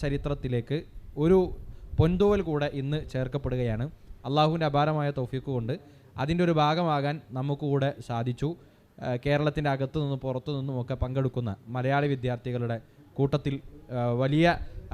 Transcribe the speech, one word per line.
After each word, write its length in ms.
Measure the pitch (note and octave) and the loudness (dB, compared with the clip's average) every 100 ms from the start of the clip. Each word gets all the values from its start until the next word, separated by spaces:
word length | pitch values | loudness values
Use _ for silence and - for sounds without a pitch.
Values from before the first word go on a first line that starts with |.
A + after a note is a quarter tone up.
ചരിത്രത്തിലേക്ക് 760 | D3 C#3 D3 C#3+ C3 A#2+ - D3+ - - - C#3+ | -2 -2 -2 -4 0 -2 0 -4 -4 -16 -12 0
ഒരു 140 | D#3+ F#3+ F3+ - - - - - | 6 6 4 -4 -10 -12 -8 4
പൊൻതൂവൽ 420 | D#3+ F3+ G3+ G3+ E3 | 4 6 4 4 2
കൂടെ 180 | D3 D3 C#3 | 0 0 -2
ഇന്ന് 180 | C3+ D3+ - | -2 -4 -2
ചേർക്കപ്പെടുകയാണ്. 720 | B2+ B2+ C#3 C3 B2+ A#2+ A2 C#3+ - - - B2+ | -4 -2 -2 -2 0 0 0 -4 -8 -20 -12 -2
അള്ളാഹുവിൻ്റെ 380 | D3 D#3 E3+ D#3 | 2 2 2 0
അപാരമായ 400 | C#3+ D3+ D#3 C#3+ C#3 | 2 2 2 -2 -2
തൗഫീഖ് 320 | B2 C3 C#3+ B2+ | -4 -6 -4 -4
കൊണ്ട് 180 | A2+ D#3+ - - - - | -2 -6 -8 -20 -18 -6
അതിൻ്റെ 200 | C#3 F3 E3+ | -2 2 4
ഒരു 80 | D#3 | 4
ഭാഗമാകാൻ 580 | D3 D#3+ E3+ C#3+ C#3+ D3+ - C3 | 4 2 2 0 0 -4 -8 -6
നമുക്ക് 240 | C#3+ C#3+ D3 | -4 -2 0
കൂടെ 200 | C#3 C#3 - - | 2 0 -2 -6
സാധിച്ചു. 420 | A#2 B2 B2 D3 F3 - _ _ - | -4 -2 -2 -4 -6 -14 _ _ -10
ആ, 120 | - B2 C#3+ | -4 -2 0
കേരളത്തിൻ്റെ 440 | D3 D3+ D3 D3 | 2 2 0 0
അകത്തു 240 | C3+ C3 D#3 | 0 -2 -2
നിന്നും 180 | C#3+ C3 C3 | -2 -2 -4
പുറത്തു 260 | B2+ D3+ C#3 | -4 -4 -6
നിന്നുമൊക്കെ 360 | C3+ B2+ A#2+ | -4 -4 -4
പങ്കെടുക്കുന്ന 600 | C3 B2+ C3 B2+ B2+ A#2 F#2+ A2 B2+ | -2 -2 0 -2 -2 -4 -6 -8 -4
മലയാളി 340 | B2+ C#3+ D3 | 0 2 2
വിദ്യാർത്ഥികളുടെ 680 | C3+ B2 B2 B2+ B2 A#2 A#2 - - - - | 0 -2 -4 -4 -2 -2 -4 -8 -20 -12 0
കൂട്ടത്തിൽ, 360 | C#3 D3 C#3+ C#3 - - - B2 | 2 2 -2 -4 -8 -18 -8 -2
ആ, 120 | A#2+ A#2+ | 0 2
വലിയ, 340 | C3+ D3+ E3+ - - - - | 2 4 4 4 -4 -10 -6